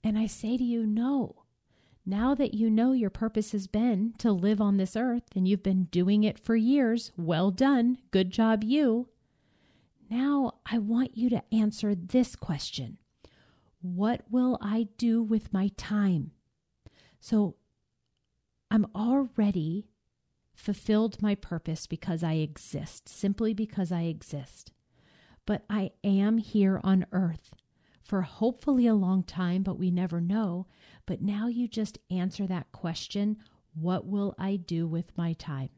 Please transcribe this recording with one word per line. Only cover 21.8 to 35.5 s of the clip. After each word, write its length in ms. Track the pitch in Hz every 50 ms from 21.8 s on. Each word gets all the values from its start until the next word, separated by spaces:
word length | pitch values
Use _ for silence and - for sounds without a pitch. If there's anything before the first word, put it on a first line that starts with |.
| -
because 340 | - 170 - - - 165 160
I 120 | 170 160 160
exist, 720 | 160 156 151 147 - - - - 147 151 - - - _
simply 460 | - - - - 196 196 - 233 220 220
because 380 | 196 220 208 - 208 185 160
I 120 | 180 170 170
exist. 680 | 165 160 156 - - - 143 131 - - - - - _ _ _ _ _ _ _ _ _ _ _ _ - _ _
But 180 | - 208 202 - -
I 220 | 208 214 196 190 _ _ -
am 360 | 208 196 196 196 208 226 226
here 420 | 214 - - 214 196 190 190 - -
on 220 | 190 190 185 185 - -
earth 400 | 185 190 170 160 - _ - - _ _ _ _ _ _ _ _ _
for 220 | _ - 214 190 180
hopefully 640 | - - - 220 240 240 - - 285 277 247 240
a 80 | 233 220
long 280 | 208 190 180 190 190 180
time, 400 | - - 190 185 175 175 190 190
but 140 | 190 180
we 140 | - 185 185
never 280 | 175 175 185 180 170 170
know. 480 | 170 175 202 220 220 190 170 180 185 _ _ _ - - - - _
But 160 | - 185 -
now 260 | - 202 202 202 220
you 200 | 240 233 240 247
just 320 | 226 - 220 214 - - - _ _
answer 360 | 180 185 175 190 - - 202
that 260 | 180 185 175 - _ -
question, 640 | - - 170 165 - - - - 208 202 214 214 214 - - _ _ _ _ _
"What 320 | 160 160 175 185 - -
will 300 | 185 196 202 202 196 -
I 200 | - 185 190 196
do 300 | 196 170 - 170 165 170
with 300 | 165 160 165 175 - -
my 160 | - 170 165 165
time?" 360 | - - -